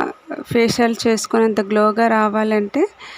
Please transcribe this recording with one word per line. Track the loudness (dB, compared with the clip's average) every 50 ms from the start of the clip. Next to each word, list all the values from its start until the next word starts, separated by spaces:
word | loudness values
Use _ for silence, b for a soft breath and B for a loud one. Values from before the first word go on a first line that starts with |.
| -2 -4 -6 -12 _ -14 -14 -12 -8 -2
ఫేషియల్ | 0 2 2 2 2 2 0 0 0 0
చేసుకునేంత | -2 0 0 -2 -2 -2 0 2 2 2 2 0
గ్లోగా | -2 0 2 2 2 2 2 2 2 2
రావాలంటే, | 2 2 0 0 0 0 0 0 0 0 -2 -2 -2 -2 -2 -2 -2 -6 B B B